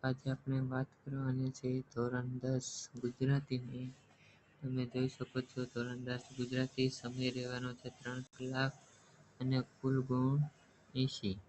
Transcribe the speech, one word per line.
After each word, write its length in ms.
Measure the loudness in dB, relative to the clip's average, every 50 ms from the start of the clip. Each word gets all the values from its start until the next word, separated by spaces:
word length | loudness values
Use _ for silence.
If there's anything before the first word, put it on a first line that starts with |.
આજે 240 | 2 0 0 0 0 -4
આપણે 300 | -4 -2 -2 -2 0 0
વાત 260 | 0 0 0 -2 -2 -2 -6 _ _
કરવાની 460 | -6 -4 -2 0 0 0 2 0 -2
છે 200 | -2 -2 -2 -2 0 -2
ધોરણ 480 | -4 -4 -2 0 0 0 0 -2 -2 -2 -4 -2
દસ 280 | 0 0 0 0 0 -4 -8 -10 -12 -10 -10
ગુજરાતીની. 920 | -4 -4 -4 0 0 2 4 4 2 2 0 -4 -4 -4 -6 -8 -6 -8 -8 -10 -14 -20 _ -20 _ -20 -20 -20 -20 _ _ -18 -8
તમે 220 | -6 -2 -2 -2 -2
જોઈ 220 | -2 0 0 0 0
શકો 320 | 0 -4 -10 -4 -4 -4
છો 200 | -4 -2 -4 -6 -6
ધોરણ 400 | -4 -2 -4 -4 -2 -4 -6 -4
દસ 200 | -4 -4 -4 -6 -8 -4
ગુજરાતી, 520 | -4 -4 0 2 0 0 2 2 4 4 4
સમય 420 | 2 0 -8 -6 -4 0 -2 0
રહેવાનો 400 | 0 -2 -4 -4 -4 -4 -4 -4 -6
છે 140 | -6 -10 -12
ત્રણ 340 | -12 -8 -6 -6 -4 -4
કલાક 500 | -6 -10 -8 -6 -6 -2 2 2 2 2 0 -4 -20 -20 -20 -20 -20 -20 -20 -20 -20 -20 -6 -2
અને 180 | 0 2 4 2 2 0
કુલ 240 | -8 -2 0 2 2 2
ગુણ 400 | 2 2 4 4 4 6 6 4 4 2 -2 -14 -20 -20 -20 -20 -20 _ 0
એંસી. 420 | 0 0 0 0 -2 -2 -2 -2 -2 -8